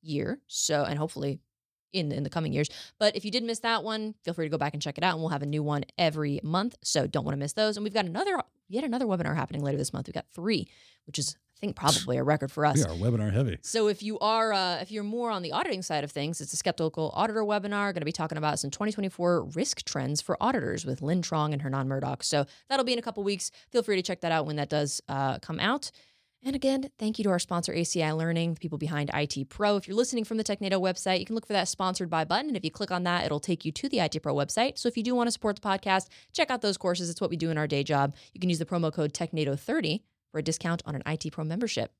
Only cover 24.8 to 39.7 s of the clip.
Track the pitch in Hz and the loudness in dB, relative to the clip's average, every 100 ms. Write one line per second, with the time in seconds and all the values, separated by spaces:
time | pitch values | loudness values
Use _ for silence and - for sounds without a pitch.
24.8 | 147 - - 139 135 127 - 139 196 277 | 2 -2 -4 0 0 0 -4 -2 0 0
25.8 | - - _ _ _ _ 254 269 269 269 | -4 -14 _ _ _ _ -4 0 2 2
26.8 | 269 _ 214 220 202 180 - 175 170 - | -2 _ -2 0 2 2 2 -2 0 0
27.8 | 170 180 156 156 160 165 170 160 165 151 | 0 2 2 2 2 2 2 -2 -4 -4
28.8 | 151 151 143 - 147 - 135 - 208 208 | -2 -2 0 0 0 -2 -6 0 2 2
29.8 | 190 202 254 247 214 220 220 202 196 190 | 2 0 2 2 -2 -2 0 -2 0 2
30.8 | 185 185 - 185 180 226 - 202 185 - | 2 0 2 0 0 -6 0 0 0 0
31.8 | 185 185 180 165 156 190 302 226 160 - | 0 0 0 0 2 0 0 -2 -4 -4
32.8 | 208 180 180 175 - 151 - 170 - 151 | -4 0 2 2 2 0 0 -2 -2 -4
33.8 | 277 233 160 156 156 143 143 - 254 - | -2 0 0 0 -2 0 0 2 0 2
34.8 | 240 233 226 247 240 226 214 202 208 196 | -2 0 0 2 2 2 -2 -2 0 0
35.8 | 196 190 - - - - 330 247 208 190 | 2 2 0 -16 -10 -2 0 2 0 2
36.8 | 190 175 175 170 190 170 165 156 151 143 | 2 0 0 -2 -2 0 0 0 2 2
37.8 | 139 143 139 - - - 180 165 160 180 | 4 4 4 0 -16 -2 0 0 0 2
38.8 | 165 151 151 - 170 160 143 139 - | 0 2 -2 0 -4 0 0 0 0